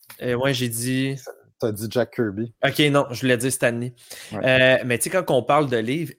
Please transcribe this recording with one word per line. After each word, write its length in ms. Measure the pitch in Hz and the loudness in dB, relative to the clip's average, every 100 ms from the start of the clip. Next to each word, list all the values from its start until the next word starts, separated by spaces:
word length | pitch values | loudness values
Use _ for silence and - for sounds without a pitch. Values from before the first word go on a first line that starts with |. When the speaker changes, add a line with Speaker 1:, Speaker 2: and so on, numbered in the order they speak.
| - - | -20 -10
Speaker 1:
Euh, 140 | 123 120 | -4 -2
ouais, 180 | 135 | -2
j'ai 160 | 127 123 | -2 -2
dit 460 | 113 123 131 135 135 - - _ _ | -4 -4 -2 -2 -6 -12 -18 _ _
Speaker 2:
T'as 140 | 117 | -4
dit 160 | 104 110 | -4 -4
Jack 240 | 123 113 | -2 -2
Kirby. 400 | - 110 98 117 - | -2 -4 -4 -8 -4
Speaker 1:
OK, 140 | 139 - 147 | -2 2 4
non, 160 | 143 135 | 4 0
je 120 | 113 | -2
voulais 160 | 127 120 | 0 0
dire 140 | 131 | 0
Stan 200 | - 123 | 0 0
Lee. 220 | 117 123 123 - - - | 0 -6 -10 -20 -20 -12
Speaker 2:
Ouais. 60 | 104 131 | -2 2
Speaker 1:
Euh, 380 | 131 131 131 123 | 4 6 4 2
mais 120 | 120 | -2
tu 60 | 170 | 0
sais, 40 | |
quand 240 | 185 175 | -2 2
on 80 | 135 | 2
parle 260 | 117 147 143 | 2 2 2
de 80 | 120 | 0
livres, 360 | 110 151 139 | -2 -4 -6